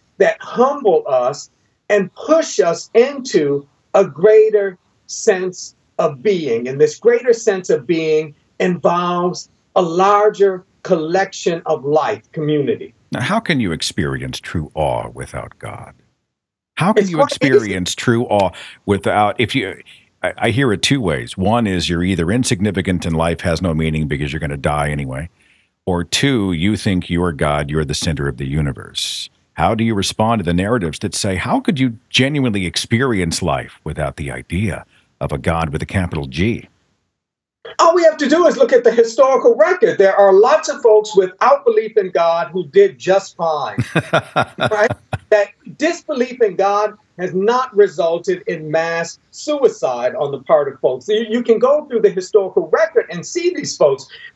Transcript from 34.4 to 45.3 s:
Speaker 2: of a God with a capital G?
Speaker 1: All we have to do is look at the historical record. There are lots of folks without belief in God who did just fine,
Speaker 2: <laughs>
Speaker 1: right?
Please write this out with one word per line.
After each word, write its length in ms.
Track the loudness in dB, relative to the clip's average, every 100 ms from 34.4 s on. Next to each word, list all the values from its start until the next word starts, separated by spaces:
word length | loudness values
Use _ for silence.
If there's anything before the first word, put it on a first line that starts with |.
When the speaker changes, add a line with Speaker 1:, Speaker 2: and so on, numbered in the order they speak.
| -6 -4 -2 -4 -12 _ _ -10
Speaker 2:
of 100 | -6
a 80 | -4
God 300 | -2 -2 -2
with 100 | -4
a 40 | -4
capital 400 | -4 -4 -6 -6
G? 420 | -4 -2 -4 -10 _ _ _ _ _ _ _ _ _ -8 2
Speaker 1:
All 160 | 4
we 80 | 6
have 140 | 4 4
to 100 | 2
do 180 | 4 4
is 120 | 4
look 140 | 4
at 120 | 4
the 80 | 4
historical 600 | 4 4 4 4 4 4 4
record. 400 | 4 4 2 4
There 180 | 4
are 180 | 6 6
lots 340 | 6 6 4 0
of 140 | 0
folks 340 | 4 4 4 2
without 480 | 0 0 2 2
belief 320 | 2 0 0 0
in 140 | 0
God 380 | 0 0 0 -2
who 180 | -6 0
did 320 | 2 2 2
just 380 | 0 0 -2 -4
fine, 420 | -4 -2 -4 -6 -4
Speaker 2:
<laughs> 0 | -4 -2
Speaker 1:
right? 800 | -2 -2 -4 -4 -4 -2 2 0 0 _ -12 0